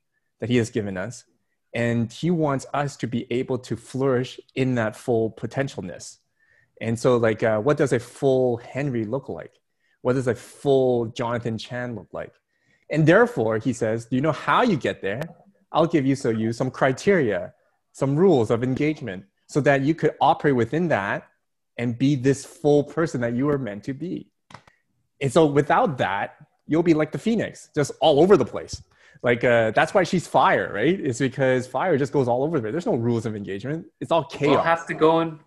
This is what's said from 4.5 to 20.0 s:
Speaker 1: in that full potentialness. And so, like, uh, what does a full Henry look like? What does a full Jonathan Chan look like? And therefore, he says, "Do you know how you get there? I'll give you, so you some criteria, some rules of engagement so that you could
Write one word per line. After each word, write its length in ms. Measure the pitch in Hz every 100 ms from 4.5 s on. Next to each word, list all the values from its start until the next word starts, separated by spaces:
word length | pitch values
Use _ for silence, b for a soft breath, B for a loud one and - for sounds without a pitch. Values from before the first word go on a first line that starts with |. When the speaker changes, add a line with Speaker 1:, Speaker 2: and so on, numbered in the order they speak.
| -
Speaker 1:
in 200 | 131 123
that 200 | 110 -
full 360 | - 113 113
potentialness. 840 | - 113 - 139 - 90 65 - - _ _ _ _ _ _
And 160 | 113 117
so, 200 | 131 120
like, 260 | 113 107
uh, 160 | 117 107
what 180 | 120 147
does 140 | 147
a 80 | 123
full 580 | - - 143 131 127 117
Henry 460 | - 127 147 120
look 260 | 107 131 -
like? 240 | 85 - _ _ _ _ _
What 120 | 127
does 140 | 131 127
a 60 | 113
full 720 | - - 143 135 127 120 117
Jonathan 500 | - 117 120 120 110
Chan 380 | - 123 123 107
look 120 | -
like? 200 | 82 - _ _ _ _ _ -
And 160 | 151 151
therefore, 520 | 190 240 180 110 110
he 140 | 131
says, 320 | 120 113 117 -
"Do 100 | 127
you 60 |
know 100 | 156
how 320 | 143 - 165
you 140 | 247 151
get 240 | 107 95
there? 200 | 95 113 160 - _ _ _
I'll 140 | 147 165
give 220 | 160 135
you, 80 | 135
so 140 | 123
you 240 | 113 110
some 180 | 117 131
criteria, 840 | - 139 131 202 190 123 90 92 - _ _ _
some 240 | - 139 143
rules 340 | 196 139 107
of 140 | 117
engagement 640 | 127 131 147 151 123 95 - _ _
so 160 | 151
that 200 | 139 139
you 120 | 139
could 220 | 160